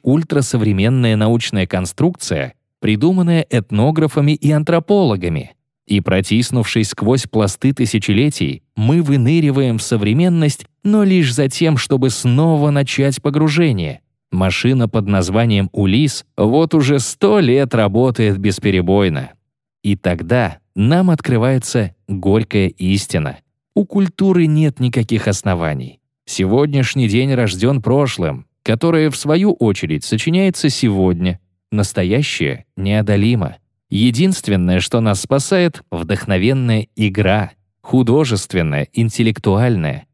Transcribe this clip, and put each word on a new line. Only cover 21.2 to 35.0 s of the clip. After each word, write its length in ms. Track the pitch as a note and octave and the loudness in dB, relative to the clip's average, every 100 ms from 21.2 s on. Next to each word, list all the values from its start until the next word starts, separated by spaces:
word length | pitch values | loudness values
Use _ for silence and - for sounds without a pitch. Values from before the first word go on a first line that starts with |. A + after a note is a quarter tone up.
| - A#2 B2 C3 - A#2+ G2 - - | 0 0 2 0 -2 -2 -4 -8 -10
горькая 600 | G2 G2 A2 A2 G#2 F#2 | -4 0 0 2 0 0
истина. 720 | - F#2 G2+ - E2 D2+ - _ _ _ - | -2 -2 -2 -2 -4 -4 -10 _ _ _ -4
У 100 | F#3+ | -2
культуры 600 | G3+ F#3 - G3 F3 D#3 | -2 -2 0 0 2 2
нет 340 | D3+ D3+ - | 2 0 0
никаких 480 | B2 B2 A2 G#2+ G#2+ | -2 -2 -2 -2 -2
оснований. 720 | F#2 G2 F2 D#2+ C#2 B1+ - _ _ - | -2 -2 -2 -4 -6 -10 -18 _ _ -10
Сегодняшний 840 | - F#2+ B2 D3 C#3 B2 C#3 A2+ | -4 0 0 2 0 -2 0 0
день 260 | A2+ C3+ | 0 0
рожден 480 | B2+ G#2+ F2+ A#2+ C#3 | 0 -2 0 0 0
прошлым, 640 | A2 C#3 C3 - D#2+ B1+ - _ | 0 0 0 -2 -6 -6 -14 _
которое, 480 | - A2+ E3+ D#3+ D#3 | -4 -2 0 2 0
в 60 | - | -2
свою 380 | D3 E3+ G3+ | 0 2 2
очередь, 500 | - A2+ F#2+ D#2+ D2+ | 2 0 0 -4 -6
сочиняется 640 | - A2+ E3 F3+ F#3+ - D3 | -4 -4 0 0 0 0 -2
сегодня. 720 | - A#2+ G2 F#2 E2+ F2+ F2 _ _ _ | 0 0 2 0 0 -2 -4 _ _ _
Настоящее 920 | G#2 G2 - F#2 B2 C#3+ - D2 B1+ - - | -4 -2 -2 0 0 -2 -4 -4 -6 -12 -8
неодолимо. 800 | G2 G#2+ G#2 G2+ A2+ A#2 F2 - _ _ _ | -2 0 0 2 2 0 -4 -10 _ _ _
Единственное, 880 | G2 B2 A#2 F#3+ F3+ G#2+ F#2+ F2+ F2+ | 0 0 2 0 0 -2 0 2 0
что 220 | - A#2 | 0 0